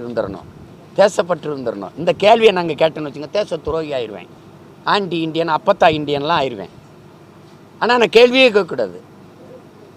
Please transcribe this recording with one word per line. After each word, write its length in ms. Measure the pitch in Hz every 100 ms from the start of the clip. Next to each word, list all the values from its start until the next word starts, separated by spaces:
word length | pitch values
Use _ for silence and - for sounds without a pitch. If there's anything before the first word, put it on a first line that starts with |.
இருந்துடணும், 440 | 120 113 101 95 - - - - - -
தேசப்பற்று 480 | 202 - 180 165 151
இருந்துடணும். 440 | 143 120 101 92 -
இந்த 100 | 170 175
கேள்வியை 300 | 196 226 220 185
நாங்க 160 | 170 139
கேட்டோன்னு 280 | 160 156 151
வச்சுங்க, 200 | 131 147 202
தேச 180 | 214 165 151
துரோகி 260 | 160 156 135
ஆயிடுவேன், 320 | 110 95 87 - - - - - -
ஆன்டி 260 | 196 190 170 160
இண்டியன், 260 | 156 165 151
அப்பத்தா 320 | - 196 180 156
இண்டியன்லாம் 420 | 147 143 147 165
ஆயிடுவேன். 300 | 135 107 87 - - - - - - - - - - -
ஆனா 160 | 202 247
நான் 120 | 208 220
கேள்வியே 280 | 247 254 254
கேட்கக்கூடாது. 500 | 202 175 131 101 90 - - - - - - - - -